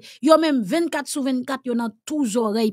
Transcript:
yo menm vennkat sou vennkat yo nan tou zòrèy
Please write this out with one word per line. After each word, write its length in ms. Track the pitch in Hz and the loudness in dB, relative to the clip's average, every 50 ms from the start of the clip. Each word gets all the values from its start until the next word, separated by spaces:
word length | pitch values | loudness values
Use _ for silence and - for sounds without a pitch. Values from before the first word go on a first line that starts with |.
| - - - - - | -10 -12 -14 -2 4
yo 140 | 302 320 311 | 6 6 6
menm 220 | 330 311 285 254 208 | 6 4 2 0 0
vennkat 460 | 175 262 339 349 302 - 294 269 - | 0 0 0 0 -2 -4 -6 -6 -6
sou 140 | - 302 254 | -6 -4 -4
vennkat 400 | 269 262 254 247 - 269 254 - | -2 -2 -4 -4 -6 -8 -8 -6
yo 80 | 254 240 | -4 -4
nan 160 | 233 233 226 214 _ _ | -4 -4 -4 -8 _ _
tou 160 | - 311 302 277 | -8 -4 -2 -2
zòrèy 480 | 220 190 247 226 214 202 226 226 220 | 0 0 0 0 0 0 0 0 0